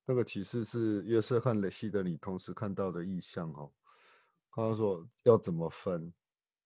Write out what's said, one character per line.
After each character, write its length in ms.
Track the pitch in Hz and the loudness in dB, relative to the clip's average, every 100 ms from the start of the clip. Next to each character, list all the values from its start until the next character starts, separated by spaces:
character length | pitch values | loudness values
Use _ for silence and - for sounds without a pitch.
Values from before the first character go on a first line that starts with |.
那 100 | - | -2
个 80 | 127 | 0
启 220 | 110 101 | 0 -2
示 180 | 92 120 | -2 -2
是 400 | 110 120 110 104 | -2 -2 0 0
约 180 | 92 113 | 2 2
瑟 180 | 107 120 | 4 2
和 140 | 127 | 2
雷 160 | 107 95 | 0 0
西 180 | - 110 | -4 -4
德 140 | 98 | -2
里 140 | 92 78 | -2 -4
同 200 | - 92 | -6 -6
时 140 | - | -6
看 220 | 87 104 | -6 -6
到 160 | 95 98 | -4 -4
的 100 | 85 | -4
异 160 | 90 92 | -6 -6
象 300 | - - 82 | -8 -8 -8
哦。 160 | 73 73 _ _ - - - _ _ _ | -10 -14 _ _ -20 -20 -20 _ _ _
他 220 | - 113 | -4 -2
说 320 | 110 107 87 85 _ | 0 0 0 -6 _
要 160 | 123 110 | 8 8
怎 160 | - | 6
么 160 | 82 82 | -2 -2
分， 420 | - 101 85 82 - _ _ _ _ | -4 -4 -4 -6 -14 _ _ _ _